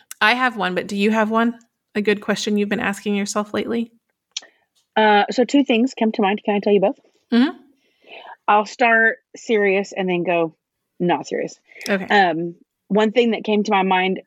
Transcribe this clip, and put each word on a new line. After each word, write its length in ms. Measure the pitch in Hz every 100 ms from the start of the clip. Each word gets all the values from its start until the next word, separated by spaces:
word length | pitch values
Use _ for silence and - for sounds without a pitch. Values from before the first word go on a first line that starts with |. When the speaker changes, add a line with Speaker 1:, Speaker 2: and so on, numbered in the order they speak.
| _ -
Speaker 1:
I 140 | 214
have 220 | 247 254 226
one, 180 | 180
but 140 | 180 185
do 80 | 202
you 160 | 202
have 180 | 220 214
one? 260 | 220 233 233 _ _ _
A 80 | 214
good 180 | 208 202
question 380 | - 196 226 208
you've 100 | 208
been 120 | 202
asking 340 | 196 196 208
yourself 400 | 202 202 214 208
lately? 380 | 214 - 233 226 _ _ _ _ - - _ _ _ _ -
Speaker 2:
Uh, 260 | 214 208 381
so 140 | -
two 180 | 240 285
things 320 | 269 226 262 -
come 140 | 220
to 100 | -
mind. 200 | 196 208
Can 120 | - 202
I 20 |
tell 140 | 202
you 80 | 202
both? 180 | 190 - _ _ _
Speaker 1:
Mm-hmm. 240 | 233 285 - _ _ _ _ - - - - -
Speaker 2:
I'll 180 | 208 208
start 520 | - 233 226 226 - _ -
serious 560 | - 214 202 190 196
and 160 | 196 185
then 160 | 175
go 320 | 175 170 165 - _ _ _ -
not 300 | 175 147 156
serious. 320 | - 185 - _ - -
Speaker 1:
Okay. 180 | 196 185
Speaker 2:
Um, 500 | 208 180 160 170 170 _ _ -
one 240 | 202 220
thing 180 | 240 240
that 120 | 214
came 180 | - 208
to 80 | 208
my 120 | 196
mind 360 | 190 185 185 185